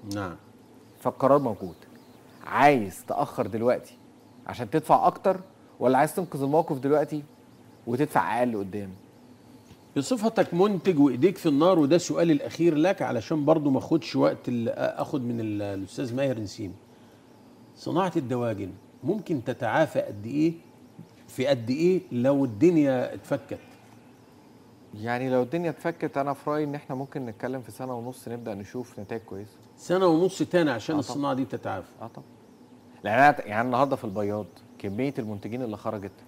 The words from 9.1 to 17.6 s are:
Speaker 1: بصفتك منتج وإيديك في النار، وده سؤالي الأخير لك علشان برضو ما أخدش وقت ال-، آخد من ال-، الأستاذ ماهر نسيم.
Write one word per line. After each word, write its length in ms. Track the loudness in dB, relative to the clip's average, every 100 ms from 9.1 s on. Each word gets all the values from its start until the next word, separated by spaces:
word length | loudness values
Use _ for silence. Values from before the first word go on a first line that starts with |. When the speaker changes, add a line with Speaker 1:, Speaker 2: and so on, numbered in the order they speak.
| -20 -20 -20 -20 -20 -20 -20 -6 -6
Speaker 1:
بصفتك 560 | -2 0 0 2 0
منتج 460 | 4 2 2 0 4
وإيديك 380 | 4 6 2 2
في 80 | 0
النار، 300 | 4 4 4
وده 180 | 4 2
سؤالي 360 | 2 0 2
الأخير 420 | 2 0 0 2 4
لك 260 | 2 0
علشان 440 | -2 -4 -2 0 2
برضو 240 | 2 4
ما 80 | 0
أخدش 360 | 2 -2 0 2
وقت 220 | 2 2 -4
ال-، 220 | -2 -2 -2 -4 -4
آخد 220 | -4 -4 -4
من 140 | -4
ال-، 220 | -4 -4
الأستاذ 540 | -4 -6 -8 -8 -6 -2
ماهر 240 | -2 -2
نسيم. 340 | -8 -8 -12 -12 -20 -20 -20 -20 -20 -20 -20 -20